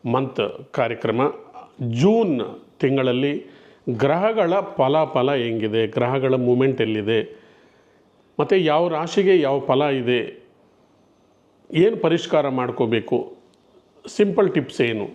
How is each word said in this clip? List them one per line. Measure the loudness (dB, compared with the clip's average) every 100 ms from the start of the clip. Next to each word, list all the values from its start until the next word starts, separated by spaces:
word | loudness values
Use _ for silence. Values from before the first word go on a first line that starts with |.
| -2
ಮಂತ್ | -2 -2 -4 -6 -6 -10
ಕಾರ್ಯಕ್ರಮ, | -4 -4 -2 -4 0 -2 -4 -20 -20 -20 -10
ಜೂನ್ | -6 2 4 4 0 -2 -4 -10 -20 _
ತಿಂಗಳಲ್ಲಿ | 0 2 0 0 -2 -4 -10 -20 -20 _ -8
ಗ್ರಹಗಳ | 0 0 2 0 0 0 0 -2 0
ಫಲಾಫಲ | 2 2 0 0 0
ಹೆಂಗಿದೆ, | 0 -2 -2 -2 0 -2
ಗ್ರಹಗಳ | 0 0 0 0
ಮೂಮೆಂಟ್ | 0 2 2 2 0
ಎಲ್ಲಿದೆ, | -2 -2 0 0 -2 -14 -20 _ _ _ _ _ _ _ _ -4
ಮತ್ತು | 0 2
ಯಾವ | 2 2 0
ರಾಶಿಗೆ | -2 -2 0 4 4
ಯಾವ | 4 0
ಫಲ | 2 2
ಇದೆ, | 2 0 0 0 -2 -12 -20 _ _ _ _ _ _ _ _ _ _ _ _
ಏನು | 2 2 2
ಪರಿಷ್ಕಾರ | 0 0 0 0 0
ಮಾಡ್ಕೋಬೇಕು, | -2 -4 -2 0 0 0 -4 -4 -16 _ _ _ _ _ _ -10 0
ಸಿಂಪಲ್ | 2 4 2
ಟಿಪ್ಸ್ | 0 -4 -2
ಏನು | 0 0 -6